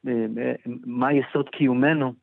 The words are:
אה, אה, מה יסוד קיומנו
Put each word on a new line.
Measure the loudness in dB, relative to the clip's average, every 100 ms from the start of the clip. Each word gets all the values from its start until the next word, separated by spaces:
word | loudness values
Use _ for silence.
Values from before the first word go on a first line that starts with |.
| -2
אה, | -2 -2 -4
אה, | -4 -6 -8 -10 -8
מה | -2 2
יסוד | 2 2 -2 -4
קיומנו | 0 2 4 4 2 0 -4